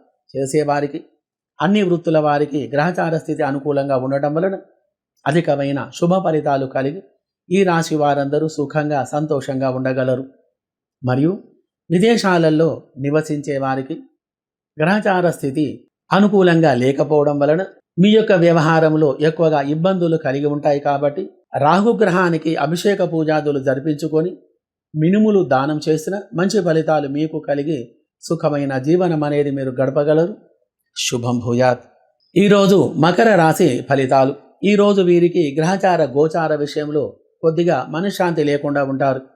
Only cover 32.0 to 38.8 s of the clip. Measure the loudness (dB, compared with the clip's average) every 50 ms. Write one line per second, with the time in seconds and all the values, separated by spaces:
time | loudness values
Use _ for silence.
32 | _ _ _ _ _ _ _ 2 4 6 6 6 6 6 6 4 4 2 0 2
33 | 2 2 2 4 4 4 4 4 4 2 4 2 2 2 2 -2 -2 -2 -2 -2
34 | 0 2 2 2 2 2 0 -6 -14 _ _ _ 0 0 2 4 4 4 4 2
35 | 4 4 4 4 4 2 2 0 0 0 0 -2 0 0 0 0 0 0 2 2
36 | 0 0 2 0 0 2 0 -2 -2 -2 -2 -2 -4 -4 -4 -6 -6 -4 -2 -4
37 | -4 -4 -8 _ _ _ _ _ -2 0 0 2 0 0 0 0 -2 -4 -6 -4
38 | -4 -4 -2 -2 -2 -2 0 0 0 0 -2 -2 -2 -2 -2 -2